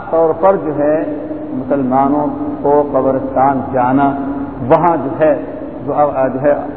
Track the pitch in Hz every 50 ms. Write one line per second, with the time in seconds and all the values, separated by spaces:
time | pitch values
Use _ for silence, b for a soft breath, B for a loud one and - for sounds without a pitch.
0 | - - 165 165 165 160 151 - 185 190 196 170 147 156 143 147 147 151 156 160
1 | - - - - - - - - - - - - - - 143 143 131 123 127 135
2 | 139 143 147 147 147 143 - - - - - - - 143 147 147 143 143 131 131
3 | 131 135 135 131 135 131 - 127 131 139 139 131 - - 135 127 123 127 131 143
4 | 139 139 143 - - - - - - - - - 120 123 160 156 170 175 165 143
5 | 123 139 - - 156 156 139 - - - - - - - - - - 143 139 147
6 | 147 143 - 131 131 131 123 127 143 - 147 - - - -